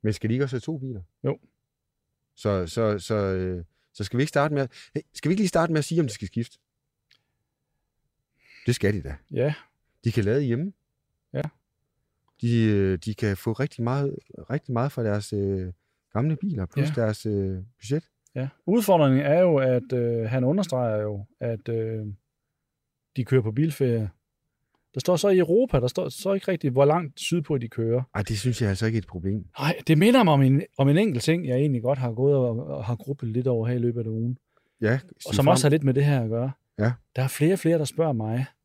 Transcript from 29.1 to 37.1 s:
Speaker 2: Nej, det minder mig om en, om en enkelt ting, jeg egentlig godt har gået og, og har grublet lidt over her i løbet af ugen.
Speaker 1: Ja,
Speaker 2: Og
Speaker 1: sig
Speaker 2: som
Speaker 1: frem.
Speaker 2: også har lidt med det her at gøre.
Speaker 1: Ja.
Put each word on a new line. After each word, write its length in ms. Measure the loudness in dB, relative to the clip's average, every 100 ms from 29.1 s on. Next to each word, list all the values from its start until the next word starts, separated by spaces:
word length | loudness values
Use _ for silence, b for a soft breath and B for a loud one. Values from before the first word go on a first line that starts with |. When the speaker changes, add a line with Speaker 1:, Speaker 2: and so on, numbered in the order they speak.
| -8 -4 -6 -8 -4
Speaker 2:
Nej, 160 | -4 -2 2
det 100 | 4
minder 260 | 6 6
mig 100 | 6
om 80 | 6
en, 220 | 6 4 0 0
om 120 | 4
en 80 | 4
enkelt 260 | 2 0
ting, 240 | 0 0 0
jeg 100 | 0
egentlig 240 | 0 0
godt 180 | 0 -2
har 140 | -2
gået 220 | 0 2 2
og, 320 | 0 -2 -6
og 180 | -8 -4
har 100 | -6
grublet 360 | -6 -8 -4
lidt 160 | -2 0
over 200 | 0 0
her 80 | 0
i 40 |
løbet 260 | -2 -2 -6
af 40 |
ugen. 280 | -4 -4 -6 _ _ _ _
Speaker 1:
Ja, 120 | 0
Speaker 2:
Og 60 | 0 -4 -18
Speaker 1:
sig 160 | -2 2
Speaker 2:
som 100 | 4
Speaker 1:
frem. 60 |
Speaker 2:
også 140 | 4 4
har 20 |
lidt 140 | 2
med 100 | 2
det 120 | 2 2
her 160 | 2
at 60 | 0
gøre. 220 | -2 -4 -8 _ -2
Speaker 1:
Ja. 140 | -2 -2 _